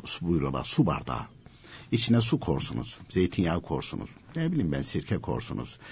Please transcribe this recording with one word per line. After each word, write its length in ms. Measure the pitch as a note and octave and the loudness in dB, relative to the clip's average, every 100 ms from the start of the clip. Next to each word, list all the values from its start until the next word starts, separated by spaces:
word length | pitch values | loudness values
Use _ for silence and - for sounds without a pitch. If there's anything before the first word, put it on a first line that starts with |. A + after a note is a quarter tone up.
| - | -4
su 220 | - E2+ | -4 2
buyuruyorlar, 360 | E2 C#2 B1+ | 2 2 -2
su 220 | - - G2 | 2 4 4
bardağı. 420 | C2+ B1+ B1 - - - - - - - | 2 -2 -6 -6 -14 -20 -20 -20 -20 -2
İçine 300 | A#2 A2+ A#2 | 2 6 6
su 180 | A2+ D#3+ | 6 2
korsunuz, 600 | - C#2+ - A#1 A1 - - | 2 0 -2 -6 -6 -10 -2
zeytinyağı 520 | F#2 F#2 - E2+ E2+ | 2 2 2 2 0
korsunuz, 480 | - - - F#2 - - - D#3+ | -2 -4 -4 -8 -10 -14 -10 -4
ne 160 | E3 | -2
bileyim 200 | D#3+ E2+ | 0 0
ben 100 | C#2 | 0
sirke 360 | - E2+ - - | -2 -4 -2 -2
korsunuz, 640 | - A1+ - - A#1+ - - | -2 -4 -4 -8 -8 -12 -16